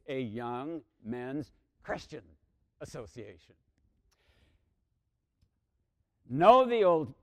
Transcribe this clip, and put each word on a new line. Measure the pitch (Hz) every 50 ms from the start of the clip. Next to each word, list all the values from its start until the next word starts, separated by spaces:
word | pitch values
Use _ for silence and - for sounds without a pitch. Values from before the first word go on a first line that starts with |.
| - -
a | 131 131
young | 127 107 104 120 120 120 123 123 139 160 170 151 - _ _ _ -
men's | 107 123 123 123 131 135 151 - - _ _ _ _ _ _
Christian | - - 202 165 - - 151 127 98 82 76 _ _ _ _ _ _ _ _ -
association. | 147 - - 143 110 - - 120 101 101 90 80 _ _ - _ _ _ _ _ _ _ _ _ _ _ _ _ _ _ _ _ _ _ _ _ _ _ _ _ _ _ _ _ _ _ _ _ _ _ _ _ _ _ _ _ _ _ _ _ _ _ _ _ _ _ _ _ _ 110
Know | 123 147 175 208 247 262 262
the | 240 240 226 196
old, | 180 170 160 151 107 - _